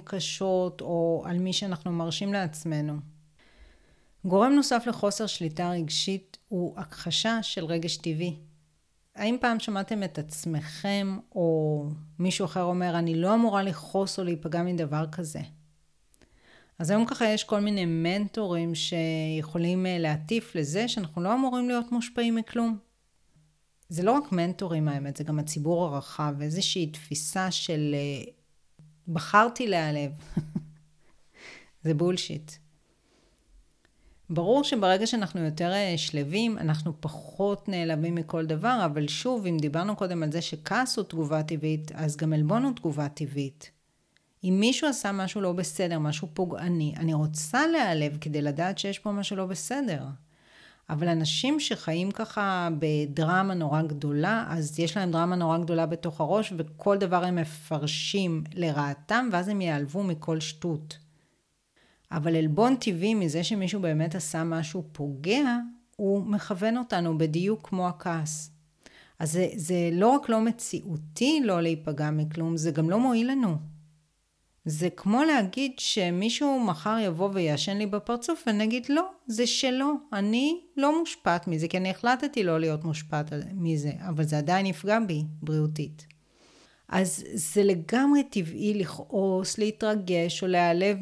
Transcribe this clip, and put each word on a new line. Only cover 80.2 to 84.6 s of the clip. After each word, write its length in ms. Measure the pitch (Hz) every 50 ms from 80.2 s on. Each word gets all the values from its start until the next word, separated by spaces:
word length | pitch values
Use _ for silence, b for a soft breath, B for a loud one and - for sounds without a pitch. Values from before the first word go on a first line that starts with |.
| 202 208 226 247 277 302 339 349 - - -
לא 240 | 277 277 294 311 330
מושפעת 480 | 330 330 - - - 190 170 170 - 185
מזה, 200 | 160 156 165 165
כי 80 | -
אני 140 | 180 185 190
החלטתי 520 | 185 - - 233 254 247 294 285 285 233 190
לא 180 | 175 160 160
להיות 240 | 160 160 151 151 160
מושפעת 480 | 160 151 156 - - 156 151 151 151 151 147 151 160 196
מזה", 380 | 190 170 165 160 147 143 147 - - 185 185
אבל 160 | 156 156 160
זה 140 | 151 151 147
עדיין 280 | 143 165 180 190